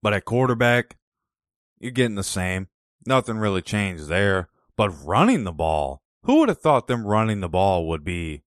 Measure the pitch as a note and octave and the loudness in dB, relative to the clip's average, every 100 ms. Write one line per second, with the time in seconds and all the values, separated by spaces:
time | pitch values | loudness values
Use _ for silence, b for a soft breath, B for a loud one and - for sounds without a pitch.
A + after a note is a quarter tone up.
0 | G#2+ G#2 - A#2+ B2+ A#2 A#2+ A#2+ B2 - | 0 -2 0 0 2 2 4 2 0 -12
1 | _ _ _ _ _ _ _ _ B2 B2 | _ _ _ _ _ _ _ _ -8 0
2 | B2 G2+ G2 - F#2 F#2 F#2 _ _ _ | 0 0 -6 -4 -2 -4 -6 _ _ _
3 | - C3 A#2+ A2 G#2+ F#2+ - G#2+ G2+ E2+ | 0 0 0 -2 0 -2 -2 -2 -2 -6
4 | D2+ E2+ G2+ F#2+ F2+ _ _ - G#2 D#2 | -4 0 2 0 -2 _ _ -2 -2 -2
5 | C#2 G2+ G3+ A#3 G2 D#2 D#2+ D#2 C#2+ C#2 | -2 2 4 2 -2 -4 -2 0 -2 -8
6 | _ _ - C#4+ D4 F#3 D#3+ C#3 - A#2+ | _ _ 2 4 4 2 2 2 2 -4
7 | G#2 G#2 A2 G#2 F2+ F2 G2 F#2 D#2+ E2 | 0 2 2 -2 -2 0 2 2 0 -4
8 | D2+ F2 E2 D#2 _ | -6 -6 -6 -10 _